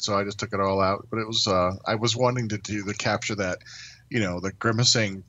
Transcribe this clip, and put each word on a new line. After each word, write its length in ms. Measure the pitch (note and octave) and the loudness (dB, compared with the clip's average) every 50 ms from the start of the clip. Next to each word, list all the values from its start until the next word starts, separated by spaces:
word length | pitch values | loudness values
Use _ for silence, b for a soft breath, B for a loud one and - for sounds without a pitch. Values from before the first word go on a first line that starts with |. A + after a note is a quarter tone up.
| - | -2
So 120 | - G2+ | 0 2
I 100 | G2 G2+ | 2 2
just 140 | G2+ G2 - | 0 -2 -6
took 140 | A2 G#2+ - | -6 -4 0
it 80 | G2 | 2
all 220 | G2 G2 F#2+ F#2+ F#2+ | 2 4 4 4 4
out. 240 | F#2+ G2 - - - | 2 2 0 -2 -6
But 120 | - A2+ | -4 -4
it 60 | A2 | -4
was, 200 | A2 A2+ - - | -2 0 0 2
uh, 240 | G#2+ F#2+ F#2 F2+ F2+ G2 G2 - | 4 4 4 4 2 0 -2 -2
I 80 | - A2 | -2 -2
was 200 | G#2+ A2+ A#2 A2+ | 0 0 0 0
wanting 360 | A#2 B2+ B2 B2 B2+ A#2 G#2+ | 2 2 2 2 2 -2 -2
to 80 | G#2+ G2+ | -4 -6
do 240 | - - G#2 G#2 G2 | -6 -6 -6 -4 -4
the 100 | G2 G#2 | -4 -6
capture 420 | - - A#2 G#2 G2+ - - A2 | -4 -2 0 0 0 0 -2 -2
that, 240 | G2 G2 F2+ F2+ - - B B B B B B B B B | -2 -2 -2 -2 -6 -8 B B B B B B B B B
you 100 | - A#2 | -2 -2
know, 200 | G#2 F2+ F2 F2 | 0 0 -2 -4
the 120 | F2+ F#2+ - | -6 -6 -6
grimacing 720 | - - A#2 A2 A2 B2 - - A#2+ A2 G2 G2 F#2+ - | -2 0 0 2 2 4 4 4 4 2 0 -2 -8 -14